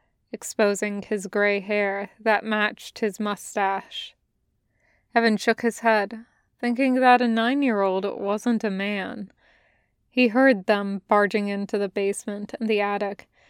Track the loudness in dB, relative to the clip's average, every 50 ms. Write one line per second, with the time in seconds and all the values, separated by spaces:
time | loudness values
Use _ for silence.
0 | _ _ _ _ _ _ -16 -14 -14 -8 0 2 2 2 2 0 -4 -4 -6 -8
1 | -6 -6 -6 -6 -6 -4 0 0 2 2 2 0 -2 -2 -2 0 0 0 -2 -4
2 | -6 -10 _ -4 0 0 0 2 0 -2 -2 0 0 -2 -4 -8 -14 -18 -6 -4
3 | -4 -4 -2 -4 -4 -4 -6 -6 -10 -8 -2 0 0 0 0 -2 -6 -10 -14 -14
4 | -14 -14 -18 _ _ _ _ _ _ _ _ _ _ _ _ _ _ _ _ _
5 | _ _ 0 2 2 2 2 2 0 0 0 0 -2 -4 -4 0 0 2 2 2
6 | 0 -2 -8 -14 -18 _ _ _ _ _ _ _ -4 -2 0 0 2 2 2 4
7 | 6 6 6 6 6 2 2 0 0 0 0 0 2 2 2 2 2 2 0 0
8 | -2 -4 -6 -4 -4 -4 -4 -2 0 0 0 0 -2 -2 -4 -4 -4 -4 -4 -4
9 | -6 -8 -10 -12 -14 -16 _ _ _ _ _ _ _ _ _ _ _ _ _ _
10 | _ _ _ 2 2 4 4 4 4 4 4 2 2 0 0 0 0 -4 -6 -6
11 | 0 2 4 4 4 4 2 -2 -2 -2 -2 -4 -4 -4 -2 -2 -2 -2 -2 -2
12 | -2 -2 -2 -4 -8 -10 -10 -10 -10 -12 -8 -6 -2 0 0 0 0 0 -2 -2
13 | -4 -4 -6 -10 -16 _ _ _ _ _